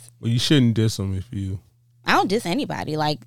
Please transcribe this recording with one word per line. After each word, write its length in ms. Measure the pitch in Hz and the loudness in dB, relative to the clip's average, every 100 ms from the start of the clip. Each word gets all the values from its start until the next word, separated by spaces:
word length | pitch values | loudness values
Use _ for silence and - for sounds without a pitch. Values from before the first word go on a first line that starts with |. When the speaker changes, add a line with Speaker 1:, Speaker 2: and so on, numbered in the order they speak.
| - - | -16 -8
Speaker 1:
Well, 100 | 113 | -2
you 80 | 120 | 0
shouldn't 360 | - 151 117 | 4 4 4
diss 240 | 110 110 - | 4 0 0
'em 160 | 95 | -4
if 120 | 95 - | -6 -6
you 280 | 101 98 95 _ _ _ _ - | -8 -6 -8 _ _ _ _ 0
Speaker 2:
I 60 | |
don't 160 | 294 330 | 2 2
diss 160 | 208 | -2
anybody. 540 | 180 262 240 - 92 151 | -2 -4 -2 -6 -4 -2
Like, 220 | 151 151 | -2 -2